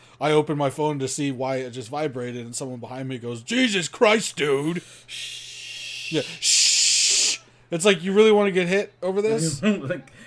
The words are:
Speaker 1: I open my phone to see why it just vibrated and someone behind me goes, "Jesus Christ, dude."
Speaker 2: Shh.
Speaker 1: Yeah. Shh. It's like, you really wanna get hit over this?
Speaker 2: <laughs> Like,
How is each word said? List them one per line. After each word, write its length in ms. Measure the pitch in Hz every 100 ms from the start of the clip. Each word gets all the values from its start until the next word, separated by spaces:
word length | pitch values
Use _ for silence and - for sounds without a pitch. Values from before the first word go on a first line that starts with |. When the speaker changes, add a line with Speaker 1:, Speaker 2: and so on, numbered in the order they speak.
| - -
Speaker 1:
I 120 | 147
open 260 | 151 151 147
my 120 | 143
phone 300 | 131 151 147
to 80 | 131
see 240 | - 143
why 260 | 127 131 131
it 120 | 127
just 180 | 120 113
vibrated 560 | 143 156 127 123 120 117
and 80 | 120
someone 240 | 135 123
behind 260 | 113 127 135
me 100 | 131
goes, 220 | 120 120
"Jesus 460 | 113 240 254 196 165
Christ, 480 | - 208 220 - -
dude." 460 | 147 139 147 175 - - -
Speaker 2:
Shh. 1040 | - - - - - - - - - -
Speaker 1:
Yeah. 100 | 156
Shh. 1160 | - 170 - - - - - - - - - - - _ -
It's 160 | 170 190
like, 180 | 190
you 80 | 180
really 220 | 196 220
wanna 180 | 208 202
get 160 | 185 175
hit 240 | 190 196 -
over 200 | 180 190
this? 400 | 214 220 160 147
Speaker 2:
<laughs> 20 |
Like, 480 | 208 196 135 175 - -